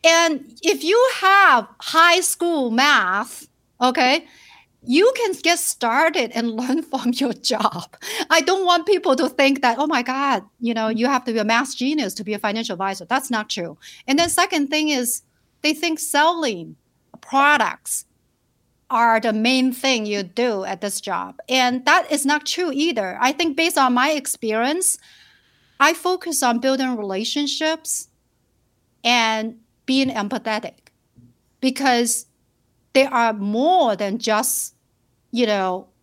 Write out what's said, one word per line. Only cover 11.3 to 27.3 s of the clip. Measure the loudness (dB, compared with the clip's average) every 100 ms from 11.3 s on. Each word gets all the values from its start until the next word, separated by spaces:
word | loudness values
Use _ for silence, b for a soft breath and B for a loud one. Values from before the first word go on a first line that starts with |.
be | -2
a |
math | 2 0 0
genius | -4 -2 -2 -4
to | -8
be | -8
a | -4
financial | -4 -4 -6
advisor." | -4 -4 -6
That's | -4 -4 -2
not | -6 -4
true. | -8 -8 -12 B B -2
And | 0
then | 2
second | 0 0 0 -2
thing | 0 0
is, | 0 -2 -6 _ _ _ _
they | -2
think | -2 -4 -4
selling | -2 2 2 2 -4 -6 -12 -18 _ _ _ -20
products | -2 2 4 4 0 -4 -10 -10 -10 _ _ _ _ _ _ _ _
are | 2 4 4
the | 2
main | 2 2 4 2
thing | 0 0 0
you | -2 -4
do | -4 -2 0 -2
at | -6 -6
this | -6 -6
job. | -6 -6 -6 -14 -2
And | 0 2 0
that | 4 4 2
is | -2
not | 0 -2
true | -2 -4 -4
either. | -2 -2 -2 -4 -2
I | -2
think | 0 -2
based | 0 0 2
on | 2
my | 2 0
experience, | -2 -6 -6 -4 -2 0 0 -2 -4 b b b b b b b _
I | 2
focus | 2 -2 -2 -4 -2
on | 0 0
building | 0 0 -2
relationships | -4 -6 -6 -4